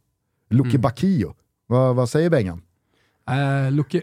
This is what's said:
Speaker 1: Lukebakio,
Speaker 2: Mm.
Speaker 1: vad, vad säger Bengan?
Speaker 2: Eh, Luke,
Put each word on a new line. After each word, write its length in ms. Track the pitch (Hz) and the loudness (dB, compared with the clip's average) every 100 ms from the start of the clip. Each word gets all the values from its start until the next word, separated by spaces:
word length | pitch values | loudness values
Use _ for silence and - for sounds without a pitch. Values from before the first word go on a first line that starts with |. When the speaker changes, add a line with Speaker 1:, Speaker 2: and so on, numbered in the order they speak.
| _ _ _ _ _ | _ _ _ _ _
Speaker 1:
Lukebakio, 760 | 117 135 135 139 - 190 175 82 | 0 2 0 0 0 0 0 -2
Speaker 2:
Mm. 80 | - _ _ _ | -8 _ _ _
Speaker 1:
vad, 300 | 123 131 123 | 0 2 0
vad 120 | 123 | 0
säger 220 | 151 170 | 0 2
Bengan? 320 | 156 92 82 - _ _ _ _ _ - | 0 -2 -6 -16 _ _ _ _ _ -4
Speaker 2:
Eh, 400 | 135 139 139 135 | -2 0 0 0
Luke, 300 | 143 147 180 | 0 -2 -4